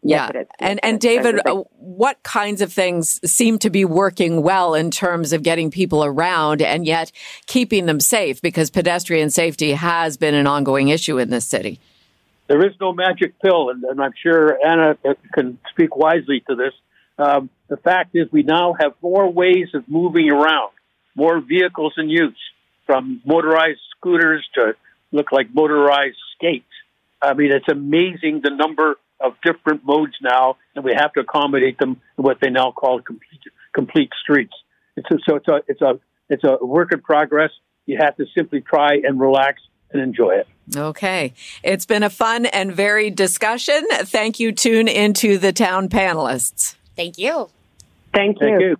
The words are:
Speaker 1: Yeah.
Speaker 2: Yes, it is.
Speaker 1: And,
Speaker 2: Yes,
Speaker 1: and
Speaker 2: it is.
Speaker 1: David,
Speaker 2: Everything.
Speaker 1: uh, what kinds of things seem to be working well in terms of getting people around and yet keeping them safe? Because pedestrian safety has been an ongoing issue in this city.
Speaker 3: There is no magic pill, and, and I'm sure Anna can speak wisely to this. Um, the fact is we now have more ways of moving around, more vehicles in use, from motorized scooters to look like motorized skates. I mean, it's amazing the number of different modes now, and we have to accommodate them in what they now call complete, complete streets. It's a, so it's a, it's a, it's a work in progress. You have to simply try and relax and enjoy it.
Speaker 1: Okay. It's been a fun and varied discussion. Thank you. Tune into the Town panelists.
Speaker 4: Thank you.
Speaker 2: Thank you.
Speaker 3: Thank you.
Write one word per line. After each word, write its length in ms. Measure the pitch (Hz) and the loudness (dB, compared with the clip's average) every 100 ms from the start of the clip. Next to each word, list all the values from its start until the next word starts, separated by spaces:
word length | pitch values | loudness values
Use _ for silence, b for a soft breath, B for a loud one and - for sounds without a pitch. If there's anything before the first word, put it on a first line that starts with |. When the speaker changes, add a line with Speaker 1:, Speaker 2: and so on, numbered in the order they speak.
Speaker 1:
Yeah. 240 | 151 151 123 | 2 0 0
Speaker 2:
Yes, 40 | |
it 60 | 127 | -8
is. 100 | - - | -12 -8
Speaker 1:
And, 100 | - | -6
Speaker 2:
Yes, 40 | 202 | -2
Speaker 1:
and 100 | 220 | -2
Speaker 2:
it 20 | 220 | 0
is. 40 | |
Speaker 1:
David, 260 | 233 240 247 214 | 2 2 2 0
Speaker 2:
Everything. 180 | - 196 | 0 -4
Speaker 1:
uh, 40 | - _ | -6 _
what 440 | 185 185 247 - | -20 -2 -2 -2
kinds 380 | - 226 208 208 | -6 -4 -4 -4
of 120 | 196 | -4
things 480 | 190 185 175 160 - 190 | 0 0 0 -4 -4 -2
seem 300 | - 233 220 | 0 2 0
to 100 | 220 | 0
be 140 | 185 | 0
working 580 | 190 165 196 185 175 165 | 2 2 0 0 0 2
well 320 | 156 190 175 | 2 2 2
in 160 | 156 165 | 0 -2
terms 420 | - 180 170 156 | -2 -2 -2 -2
of 100 | 160 | -2
getting 280 | 151 165 160 | 0 -2 -2
people 340 | 175 185 151 | -2 -2 0
around 580 | 147 143 170 175 151 151 | 0 0 0 0 0 0
and 240 | 151 147 160 | 0 0 -2
yet 240 | 165 160 B B B - | -2 -4 B B B -4
keeping 400 | 254 247 208 175 | -2 0 0 0
them 120 | 151 | 0
safe? 420 | - 233 175 127 | 0 0 0 -2
Because 300 | 170 170 156 | -4 -2 -2
pedestrian 600 | - 175 175 175 165 151 | 0 0 -2 -2 0 0
safety 420 | 139 165 156 151 | 0 -2 -2 -2
has 440 | 143 170 170 165 139 | 0 -2 -2 -2 -2
been 180 | 156 | 0
an 120 | 147 143 | 2 2
ongoing 420 | 143 139 135 139 | 0 0 0 2
issue 300 | 160 - 135 | 0 -2 -4
in 120 | 117 | -2
this 140 | 120 | -4
city. 360 | 113 117 101 - _ _ _ _ _ _ _ | -2 -4 -6 -12 _ _ _ _ _ _ _
Speaker 3:
There 180 | 143 | 2
is 80 | 196 190 | 2 0
no 120 | 190 | -6
magic 480 | 175 185 180 180 _ | -2 -2 -2 -4 _
pill, 280 | 196 175 135 | 2 2 0
and, 120 | 127 | -4
and 160 | 127 135 | -6 -4
I'm 140 | 139 - | -4 -2
sure 420 | 170 165 156 131 | 2 4 4 4
Anna 320 | 147 165 160 151 139 139 - | 2 4 2 2 -2 -4 -4
can 240 | - 127 123 - | -4 -4 -6 -18
speak 260 | - 160 135 | -2 0 2
wisely 460 | 156 165 131 135 - | 2 2 -2 -6 -4
to 60 | |
this. 180 | 123 131 - _ _ _ - | -4 -4 -6 _ _ _ -2
Um, 320 | 147 143 135 _ _ | 0 0 -2 _ _
the 80 | 143 | -4
fact 340 | 170 185 180 | 0 0 0
is 160 | 170 156 | -2 0
we 120 | 156 | 0
now 300 | 147 160 175 175 | 2 2 0 0
have 120 | 147 - | -2 -2
more 280 | 175 185 196 | -2 2 2
ways 380 | 175 180 185 180 | 2 4 4 2
of 80 | 151 123 | -6 -4
moving 420 | 156 175 165 156 | -2 0 2 2
around, 400 | 143 156 156 110 _ _ _ _ - | 4 2 2 -2 _ _ _ _ -2
more 240 | 156 165 | 0 0
vehicles 540 | 127 170 180 180 156 160 | 0 0 0 -2 -6 -4
in 100 | 156 | -2
use, 300 | 165 156 - - _ _ _ - | 0 0 -4 -20 _ _ _ -2
from 340 | 135 131 123 135 | 0 0 -10 0
motorized 540 | 165 156 160 160 143 - - | 0 4 2 2 -2 -14 -12
scooters 520 | 180 175 165 156 139 | -2 2 2 0 -4
to 220 | - 113 110 b b _ | -2 0 -2 b b _
look 220 | 143 143 | -4 0
like 200 | 135 117 | 0 0
motorized 640 | 127 156 147 143 143 139 113 - - | 0 2 4 4 4 0 -6 -20 -6
skates. 280 | 165 143 _ - - _ _ _ | -4 -4 _ -20 -20 _ _ _
I 140 | 143 | -2
mean, 160 | 135 147 | 2 2
it's 160 | 139 135 | 2 0
amazing 720 | 143 143 156 185 170 160 151 | -2 0 0 0 -2 -4 -2
the 80 | 139 | -4
number 460 | 139 156 156 156 143 _ _ | -2 -4 0 0 -2 _ _
of 140 | 131 113 | -6 -2
different 420 | 170 165 - 151 | -4 -2 -2 -2
modes 300 | 131 147 151 - | 0 0 0 -4
now, 340 | 135 127 131 135 _ - | 0 2 2 0 _ -8
and 80 | |
we 100 | 135 123 | -2 0
have 160 | 147 | 0
to 80 | - | -2
accommodate 560 | 123 151 143 139 131 127 | -2 -2 0 2 0 0
them 220 | 131 123 _ - | -4 -4 _ -2
in 80 | |
what 140 | 135 127 | 0 0
they 80 | 139 | 0
now 220 | 127 127 | 0 0
call 320 | - 135 127 | 0 -2 -2
complete, 380 | - 117 _ 156 - _ b | -4 -18 _ -20 -20 _ b
complete 360 | - 131 160 135 - | -4 0 0 0 -4
streets. 320 | - 143 117 - _ _ _ - | 0 0 0 -10 _ _ _ -16
It's 140 | - | -2
a, 80 | 160 - | -2 0
so 80 | 147 | -2
it's 120 | - | 0
a, 120 | 147 - | -2 -2
it's 160 | 139 | 0
a, 160 | 139 123 _ _ _ | 0 0 _ _ _
it's 140 | 143 | 0
a 200 | 151 131 | 2 0
work 300 | 123 147 175 | 0 0 0
in 60 | 165 | -2
progress. 500 | - 151 147 151 156 - _ _ | 0 0 2 0 0 -4 _ _
You 140 | - 139 | -10 0
have 160 | 151 - | 0 0
to 100 | 135 | -4
simply 260 | - 156 143 | -4 -2 -6
try 340 | - 156 147 143 | -2 2 2 2
and 180 | 143 135 | 0 0
relax 400 | 135 135 135 139 _ _ _ | 2 4 2 -2 _ _ _
and 100 | 143 | -6
enjoy 360 | 131 120 110 95 | -4 0 2 2
it. 100 | - _ - 143 | -2 _ -12 -6
Speaker 1:
Okay. 560 | 151 151 196 185 139 - B B | -6 -4 -4 -2 -4 -8 B B
It's 220 | - 190 - | -4 -4 0
been 180 | 214 | 0
a 60 | 208 | 0
fun 360 | - 226 233 240 | 0 -2 0 -2
and 240 | 202 190 | -2 -4
varied 440 | 175 202 208 214 190 | -2 0 2 -2 0
discussion. 640 | 190 - 220 240 - 294 330 - | -2 0 -2 -4 -2 -2 0 -4
Thank 360 | - 220 220 220 | -2 -2 -4 -2
you. 140 | 226 | -4
Tune 340 | - 233 226 226 | -2 2 2 2
into 520 | 202 208 208 220 196 | 2 2 2 2 2
the 140 | 190 | 2
Town 360 | 180 208 185 190 | 2 0 0 -2
panelists. 880 | 214 190 165 131 127 - - - - _ | 0 0 0 -2 -4 -6 -4 -6 -6 _
Speaker 4:
Thank 240 | - 175 170 | -12 -10 -6
you. 300 | 220 320 214 _ _ _ _ _ _ | -4 -4 -6 _ _ _ _ _ _
Speaker 2:
Thank 220 | - 202 202 | -2 -2 0
you. 60 | 214 | 0
Speaker 3:
Thank 140 | 208 | 2
you. 160 | 185 170 | 2 -2